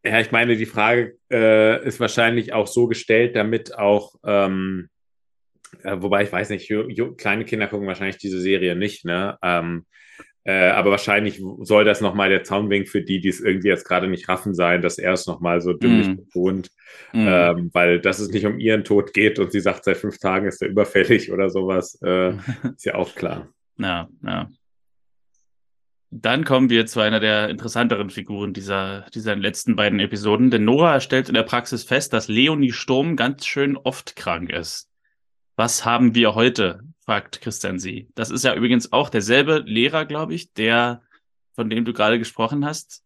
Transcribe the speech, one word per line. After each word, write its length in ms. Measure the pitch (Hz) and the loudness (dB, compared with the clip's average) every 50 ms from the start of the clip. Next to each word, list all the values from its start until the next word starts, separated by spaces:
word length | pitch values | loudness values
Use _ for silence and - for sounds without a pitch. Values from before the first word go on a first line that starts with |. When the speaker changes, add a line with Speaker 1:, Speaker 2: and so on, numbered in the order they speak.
| - | -2
Speaker 1:
Ja, 120 | - 110 113 | 2 0 0
ich 100 | 113 - | 0 2
meine, 240 | 120 113 120 120 117 | 2 2 2 2 0
die 100 | 107 113 | 0 -2
Frage, 520 | - - 110 107 113 120 123 120 120 - _ _ _ | -4 -2 0 2 2 2 2 0 -4 -8 _ _ _
äh, 560 | 123 117 113 110 110 110 110 110 113 - - | 0 2 4 6 6 6 6 4 4 2 -2
ist 140 | 131 104 - | -6 -4 -2
wahrscheinlich 540 | 120 107 - 120 117 117 120 120 107 - - | -4 -2 2 2 2 2 2 0 -4 -2 -2
auch 140 | 110 101 | -2 -2
so 200 | - - 123 120 | 0 2 0 0
gestellt, 480 | 117 113 - - - 110 110 120 120 120 | 2 0 -6 0 2 4 4 4 2 2
damit 420 | 110 104 107 113 107 - - - | 0 0 0 -2 -4 -4 -8 -6
auch, 380 | - 104 101 104 104 104 - _ _ - | 0 2 2 2 2 0 -6 _ _ -4
ähm, 640 | 107 101 101 98 95 95 95 95 95 95 92 87 _ _ _ _ _ _ _ _ _ _ _ _ _ _ _ _ - - _ - | 0 2 2 2 0 -2 -4 -4 -6 -6 -8 -10 _ _ _ _ _ _ _ _ _ _ _ _ _ _ _ _ -20 -20 _ -8
äh, 140 | 95 101 90 | -8 -8 -6
wobei 240 | 92 98 101 98 104 | -2 0 2 2 2
ich 80 | 101 | 0
weiß 180 | - 90 104 - | -2 -4 -4 -4
nicht, 200 | 107 95 - - | -8 -10 -6 -4
ju-, 180 | 107 107 110 | -4 -4 -4
ju-, 260 | 127 104 101 120 - - | -4 -4 -4 -4 -6 -6
kleine 280 | - - 104 101 110 113 | -6 -4 -4 -2 -2 -4
Kinder 240 | - 117 110 104 | -6 -4 -4 -4
gucken 200 | - 104 101 101 | -4 -4 -6 -6
wahrscheinlich 300 | 95 92 - 98 95 95 | -6 -6 -6 -6 -8 -8
diese 220 | - - 98 92 92 | -8 -8 -6 -6 -4
Serie 360 | 90 95 98 92 92 87 87 | 0 0 0 0 0 -2 -2
nicht, 280 | 87 101 101 - - - | -2 -4 -6 -6 -8 -6
ne? 340 | 85 85 90 95 101 - _ - | -4 -4 -4 -4 -6 -8 _ -2
Ähm, 420 | 90 87 85 85 85 85 82 - _ _ _ _ _ - - - _ _ _ _ | 0 0 0 -2 -4 -8 -8 -12 _ _ _ _ _ -20 -20 -20 _ _ _ _
äh, 240 | - 95 95 90 90 | -2 2 4 4 4
aber 220 | 107 101 92 101 | 4 4 2 2
wahrscheinlich 500 | 98 98 - - 101 104 107 101 92 - | 2 2 0 0 0 0 0 -2 -6 -8
w-, 240 | 95 92 104 - 107 | -12 -12 -12 -14 0
soll 180 | 95 107 104 104 | 4 4 6 6
das 160 | 107 101 - | 6 4 2
nochmal 300 | 107 98 90 104 98 95 | 0 -2 0 2 2 4
der 160 | 95 92 - | 2 2 0
Zaunwink 420 | - 98 98 107 101 101 98 95 | -2 -4 -2 0 0 -2 -2 -2
für 140 | - - 104 | -2 -4 -4
die, 180 | 87 - 95 95 | -2 -2 -4 0
die 80 | 85 | 0
es 140 | 98 90 - | -2 -2 0
irgendwie 260 | - 107 92 95 90 | -2 -2 -2 2 2
jetzt 160 | 101 90 - - | 0 0 0 0
gerade 240 | - 92 90 92 | -2 -2 0 0
nicht 220 | 95 92 87 - - | -2 -4 -6 -4 -4
raffen, 240 | 92 92 - 104 92 | -4 -4 -4 -6 -2
sein, 280 | 85 87 85 87 90 | 0 2 2 2 2
dass 160 | 87 87 - | 0 -2 -2
er 140 | - - 90 | 0 0 0
es 160 | 92 92 - | -2 -2 -4
nochmal 320 | 90 82 85 87 85 87 87 | -8 -8 -4 -2 0 0 0
so 140 | 82 90 87 | 0 -2 -2
dümmlich 340 | 76 117 123 117 110 104 | 2 2 4 4 4 2
Speaker 2:
Mhm. 80 | 95 95 | 0 -4
Speaker 1:
betont, 540 | 95 - _ _ 90 90 95 95 95 90 - _ _ _ - - - - - | -6 -10 _ _ -2 0 0 0 -2 -8 -12 _ _ _ -20 -20 -20 -20 -4
Speaker 2:
Mhm. 160 | - 113 110 | -2 2 2
Speaker 1:
ähm, 420 | 101 92 87 87 87 85 87 87 85 - | 4 6 6 6 4 2 0 -4 -2 2
weil 260 | 87 87 87 87 87 | 2 4 4 4 4
dass 200 | 95 95 90 101 | 2 0 -2 0
es 120 | 107 95 | -6 -4
nicht 140 | 95 101 98 | -2 -2 0
um 140 | 104 110 113 | 0 -2 0
ihren 260 | 110 113 110 107 98 | 0 2 2 2 2
Tod 280 | - 104 101 98 - - | 2 2 2 2 0 0
geht 260 | 95 104 107 107 - | 2 2 2 2 0
und 120 | 98 - | -2 -2
sie 80 | - 101 | -2 0
sagt, 240 | 90 101 95 - - | 0 0 -2 0 0
seit 140 | 98 92 | -2 0
fünf 220 | - - 104 - - | 0 -2 -8 -8 -4
Tagen 280 | - 95 92 95 101 | -4 -2 -2 0 -2
ist 140 | 95 - - | -4 -4 -4
er 80 | - - | -6 -2
überfällig 640 | 95 104 101 - - 98 90 85 117 104 - - - | 0 0 0 2 2 2 4 4 4 2 2 -2 -2
oder 160 | 92 98 95 | -2 -2 0
sowas, 500 | 87 95 92 92 95 92 90 - - _ | 0 -2 -2 0 0 -2 -2 -4 -14 _
äh, 280 | - 92 92 92 92 90 | -2 0 0 2 2 0
Speaker 2:
<laughs> 480 | 92 98 92 131 117 - - 85 - | -2 -4 -8 -10 -8 -6 -8 -8 -8
Speaker 1:
ist 80 | _ - | _ -6
ja 100 | 120 - | -4 -2
auch 180 | 101 90 - - | -2 -4 -4 -6
klar. 360 | - 90 82 85 - - - _ _ _ _ _ | -8 -8 -6 -6 -8 -12 -16 _ _ _ _ _
Speaker 2:
Ja, 300 | - 101 95 90 85 82 - - _ - | -6 -6 -4 -4 -6 -8 -12 -16 _ -10
ja. 260 | - - - - - - _ _ _ _ _ _ _ _ _ _ _ _ _ _ _ _ _ _ _ _ _ _ _ _ _ _ _ _ _ _ _ | -8 -6 -6 -8 -10 -16 _ _ _ _ _ _ _ _ _ _ _ _ _ _ _ _ _ _ _ _ _ _ _ _ _ _ _ _ _ _ _
Dann 360 | - 113 - 113 127 147 156 | -18 -4 -2 0 0 0 2
kommen 240 | - 135 131 135 123 | 2 4 4 4 4
wir 160 | 120 113 113 | 4 2 2
zu 160 | 113 - 120 | 2 0 0
einer 180 | 107 107 110 110 | 0 2 2 2
der 300 | 107 107 107 107 107 104 | 2 2 2 0 0 -2
interessanteren 600 | - - - 113 - 120 117 117 110 101 104 95 | -4 -8 -8 -6 -2 -2 0 0 0 -2 -2 -6
Figuren 440 | - 107 95 - 104 101 104 98 92 | -8 -12 -10 -8 -8 -6 -6 -8 -8
dieser, 480 | 101 98 98 98 98 95 95 98 101 - - - | -10 -6 -4 -4 -4 -4 -6 -8 -12 -14 -14 -14
dieser 220 | 117 107 110 101 | -8 -4 -4 -4
letzten 400 | 101 98 107 - - - - 110 | -2 -2 -4 -4 -2 -2 -2 0
beiden 240 | 113 104 104 107 101 | 2 2 2 2 0
Episoden, 500 | 101 104 113 101 104 107 104 110 127 131 | -2 -2 -4 -2 0 2 4 4 4 4
denn 140 | 120 110 107 | 4 4 4
Nora 380 | 110 127 147 170 170 147 131 | 4 4 6 4 4 4 2
stellt 260 | - - 135 131 131 | 0 0 0 0 0
in 80 | - - | 2 0
der 80 | 139 139 | 0 0
Praxis 400 | - - 120 - - 127 113 - | 0 -2 -4 -2 -4 -8 -10 -4
fest, 300 | - 127 139 - - - | -2 -2 -2 0 0 -2
dass 160 | 110 - - | -2 -2 0
Leonie 420 | 107 117 131 151 160 147 139 123 | 2 2 2 2 4 2 0 0
Sturm 460 | 113 - - - 131 131 143 170 165 | 0 -4 -2 0 0 0 2 0 0
ganz 280 | 139 - 127 139 - - | 0 -2 -2 -2 -6 -8
schön 300 | - - 143 139 143 139 | -8 -4 -2 -2 -2 -2
oft 400 | 135 _ - 131 - - - - | -2 _ -6 -6 -6 -16 -18 -18
krank 340 | - - 90 85 82 87 85 | -10 -6 -6 -6 -6 -6 -6
ist. 400 | 80 85 82 - - - - _ _ _ _ _ _ _ _ _ _ _ _ _ _ | -6 -8 -8 -8 -12 -14 -16 _ _ _ _ _ _ _ _ _ _ _ _ _ _
„Was 260 | - 113 117 - - - | -2 -2 0 -2 -2 0
haben 320 | 117 120 117 127 120 110 | 0 2 4 4 4 4
wir 180 | 120 117 107 98 | 4 2 4 4
heute?“, 460 | 110 117 127 123 - 101 87 85 92 120 156 - _ _ | 4 2 2 2 2 -2 -2 -2 -8 -16 -20 -20 _ _
fragt 380 | - 107 101 - - - - | -4 -4 -4 -4 -10 -18 -12
Christian 360 | - 120 107 - - 95 92 | -10 -10 -10 -8 -8 -8 -6
sie. 300 | 90 92 95 - 92 - _ _ | -8 -8 -10 -12 -12 -16 _ _
Das 160 | - 110 - | -8 -6 -6
ist 140 | - 127 131 | -4 0 0
ja 100 | 131 - | 0 2
übrigens 380 | 127 117 120 127 120 - - - | 2 2 2 2 2 0 2 0
auch 160 | - 143 - | 0 0 2
derselbe 500 | - 110 98 104 120 117 127 151 160 151 - | -2 -4 0 4 4 4 4 4 0 0 -2
Lehrer, 400 | - 107 113 120 147 160 156 156 | -2 0 0 0 2 0 -2 -4
glaub 260 | 151 147 151 160 156 | -4 -6 -6 -6 -6
ich, 220 | 160 170 - _ _ | -8 -10 -10 _ _
der, 480 | - 110 113 117 117 120 120 120 120 _ _ _ _ _ _ _ _ _ _ _ | -2 0 2 4 4 2 0 -2 -6 _ _ _ _ _ _ _ _ _ _ _
von 140 | - 113 110 | -8 -6 -4
dem 140 | 110 117 117 | -2 -2 -2
du 80 | 117 | -4
gerade 280 | 113 - 107 107 117 120 | 0 0 2 2 2 0
gesprochen 440 | 113 - - - 113 113 143 143 143 | -2 -6 -4 -4 -4 -2 -2 -4 -4
hast. 400 | 147 156 156 - _ - - _ | -4 -6 -10 -12 _ -20 -20 _